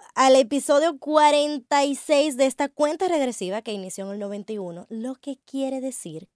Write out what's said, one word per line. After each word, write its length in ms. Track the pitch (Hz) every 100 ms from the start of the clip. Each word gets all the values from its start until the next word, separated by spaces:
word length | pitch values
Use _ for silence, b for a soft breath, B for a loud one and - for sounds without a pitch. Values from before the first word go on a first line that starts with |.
| - -
al 200 | 262 262
episodio 640 | 233 277 - 285 320 277
cuarenta 840 | 285 302 302 294 294 294 - 285 285
y 100 | 277
seis 400 | - 285 302 247
de 100 | 269
esta 220 | - 285
cuenta 400 | - 294 320 370
regresiva 540 | 320 254 226 185 208
que 100 | 220
inició 340 | 208 190 - 196
en 60 |
el 80 | 202
noventa 320 | 202 202 208
y 60 | 214
uno, 280 | 180 170 202
lo 260 | 226 240 262
que 240 | 285 262 _
quiere 340 | 269 269 269
decir 480 | 262 247 175 156 185